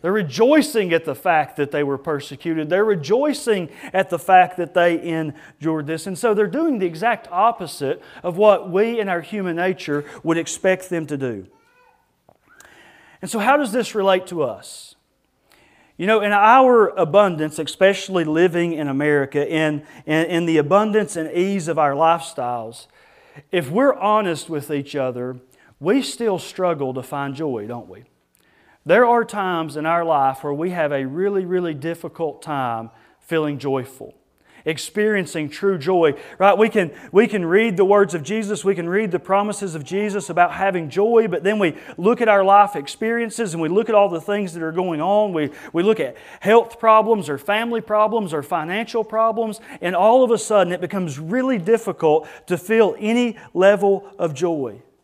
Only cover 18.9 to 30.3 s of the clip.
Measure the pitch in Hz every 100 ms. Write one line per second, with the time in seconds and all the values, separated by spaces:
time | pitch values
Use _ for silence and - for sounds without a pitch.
18.9 | 135 147 147 135 147 143 160 156 151 147
19.9 | - - 156 165 170 170 160 147 196 220
20.9 | 214 208 170 160 165 190 196 160 156 147
21.9 | 139 160 170 - - 123 120 113 117 -
22.9 | _ _ _ _ - _ 185 135 180 277
23.9 | - 196 214 202 160 - 156 139 147 139
24.9 | 147 131 123 123 127 _ _ _ _ 147
25.9 | 262 262 - 233 185 - - 185 160 135
26.9 | 131 123 147 139 135 156 120 104 120 90
27.9 | 95 131 _ _ _ _ _ _ _ -
28.9 | 190 247 240 233 208 185 175 160 143 156
29.9 | 170 170 151 135